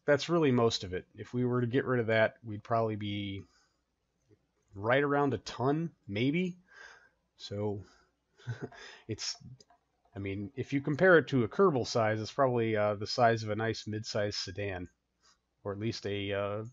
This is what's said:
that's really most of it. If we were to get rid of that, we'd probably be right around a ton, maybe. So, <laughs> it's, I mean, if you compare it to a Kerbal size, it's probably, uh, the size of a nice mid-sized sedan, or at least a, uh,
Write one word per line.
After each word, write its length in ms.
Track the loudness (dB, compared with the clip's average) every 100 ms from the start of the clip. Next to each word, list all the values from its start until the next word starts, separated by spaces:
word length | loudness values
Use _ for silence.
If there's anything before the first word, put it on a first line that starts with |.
that's 240 | 0 2 2
really 240 | 2 4
most 320 | 6 4 2
of 80 | -4
it. 140 | -8 -8
If 180 | -16 -8
we 140 | -2 0
were 160 | 0
to 40 | 0
get 200 | 0 0
rid 140 | 0
of 80 | 2
that, 280 | 4 2 0
we'd 200 | -12 -10
probably 340 | -2 0 0 -2
be 460 | -4 -4 -4 -8 -12 _ _ _ _ _ _ _ _ _ _ _ _
right 280 | -4 2 4
around 300 | 4 2 2
a 60 | 0
ton, 520 | -4 -2 0 0 -2 -8 -6
maybe. 520 | 0 0 2 -2 -6 _ -20 -20 -20 _ _ _ -18
So, 440 | -10 -4 -4 -4 -8 _ _ _ _ _ -10
<laughs> 640 | -10 -10 -14 -20 -16 -10
it's, 280 | -8 -8 -10 -14 -20 _ _ _ _ _
I 40 | -8
mean, 320 | -6 -6 -6
if 200 | -8 -4
you 80 | -4
compare 340 | -2 2 6 6
it 120 | 6
to 160 | 2
a 40 | 2
Kerbal 380 | 4 4 4 0
size, 340 | 2 2 0
it's 120 | -2
probably, 440 | 0 2 2 0 2
uh, 180 | 0
the 120 | 0 -4
size 360 | 2 4 4
of 60 | -2
a 80 | -4
nice 300 | -2 -4 -6
mid-sized 500 | -8 -6 -2 -2 -4
sedan, 520 | -8 -6 -6 -6 -10 _ _ _ _ _ _ _
or 100 | -8
at 60 | -4
least 280 | -4 -4 -4
a, 260 | -4 -4
uh, 320 | -2 -2 -4 -8